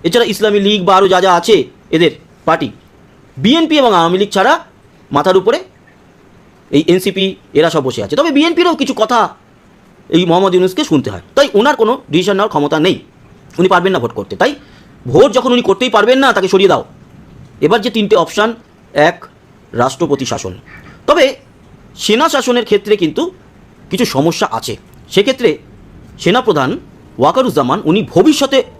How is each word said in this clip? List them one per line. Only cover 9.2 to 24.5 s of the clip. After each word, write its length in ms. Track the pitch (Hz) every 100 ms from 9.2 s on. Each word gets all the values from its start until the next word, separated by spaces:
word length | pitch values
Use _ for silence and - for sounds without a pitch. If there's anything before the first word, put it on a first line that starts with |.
| 185 - _ _ _ _ _ _ -
এই 160 | 170 180
মোহাম্মদ 280 | 170 190 180
ইউনূসকে 280 | 185 185
শুনতে 260 | - 151 120
হয়, 120 | 92 - -
তাই 140 | 285
ওনার 220 | 202 262 294
কোনো 260 | 220 - -
ডিসিশন 220 | 165 180
নেওয়ার 160 | 196 208
ক্ষমতা 300 | 151 143 160
নেই, 200 | 175 135 - _ - - - -
উনি 100 | 185
পারবেন 260 | 180 180
না 60 | 175
ভোট 120 | 117
করতে। 240 | - 98 98
তাই 200 | 240 285 - - - - 123
ভোট 240 | 127 262
যখন 200 | 254 240
উনি 100 | 247
করতেই 280 | 233 185 254
পারবেন 300 | 220 214 262
না, 140 | 269
তাকে 140 | 208 185
সরিয়ে 220 | 190 196
দাও। 160 | 135 - - - - - - - -
এবার 200 | 151 233
যে 80 | 233
তিনটে 260 | 220 202 185
অপশান, 380 | 160 - 220 226 _ _ -
এক, 320 | - 156 170 - _ _ - _
রাষ্ট্রপতি 520 | 117 120 - 165 139 127
শাসন। 280 | 117 95 87 - - - - -
তবে 280 | 320 403 - - _ - - - -
সেনা 340 | - 220 311
শাসনের 360 | 285 247 240 226
ক্ষেত্রে 320 | 208 202 208
কিন্তু 340 | 160 156 349 - - - - - -
কিছু 160 | - 151
সমস্যা 420 | 131 160 165 -